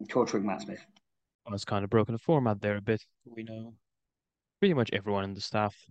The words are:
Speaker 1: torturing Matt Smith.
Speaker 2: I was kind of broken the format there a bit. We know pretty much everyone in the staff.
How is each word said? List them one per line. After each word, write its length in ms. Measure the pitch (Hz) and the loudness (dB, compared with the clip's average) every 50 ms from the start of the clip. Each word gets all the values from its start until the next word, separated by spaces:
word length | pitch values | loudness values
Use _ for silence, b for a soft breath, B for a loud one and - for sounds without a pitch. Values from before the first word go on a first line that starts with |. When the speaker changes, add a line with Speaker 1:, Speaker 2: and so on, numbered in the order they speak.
| 107 - | -10 -2
Speaker 1:
torturing 380 | - 131 117 - - 107 98 | 0 0 0 2 0 -2 0
Matt 160 | 104 92 - | -2 -4 -4
Smith. 240 | - - 107 - - _ _ _ _ _ _ _ _ _ _ _ - | -6 -10 -12 -14 -14 _ _ _ _ _ _ _ _ _ _ _ -12
Speaker 2:
I 60 | - | -8
was 140 | 104 98 - | -8 -6 -4
kind 180 | - 107 101 | -2 -2 -2
of 80 | 101 98 | 0 2
broken 220 | - 110 107 - | 4 4 4 4
the 80 | 113 113 | 0 -4
format 400 | - - 165 147 127 113 107 101 | 0 2 2 4 4 2 0 0
there 160 | - 104 104 | 0 -2 -2
a 40 | 101 | -2
bit. 240 | 98 110 110 104 - _ _ _ - | 0 0 -2 -2 -2 _ _ _ -20
We 180 | 123 117 113 | -16 -14 -12
know 320 | 110 113 110 110 113 117 110 95 _ _ _ _ _ _ _ _ _ _ _ _ _ _ _ - | -12 -10 -10 -12 -12 -14 -18 _ _ _ _ _ _ _ _ _ _ _ _ _ _ _ _ 2
pretty 140 | 202 196 165 | 4 4 6
much 160 | 135 113 - | 4 2 2
everyone 320 | - 101 98 107 101 98 98 | 0 -2 -2 0 0 0 0
in 100 | 98 98 | -2 -6
the 60 | 101 | -8
staff. 360 | - - - 107 107 104 - - - - | -8 -2 0 0 0 0 -2 -6 -20 -20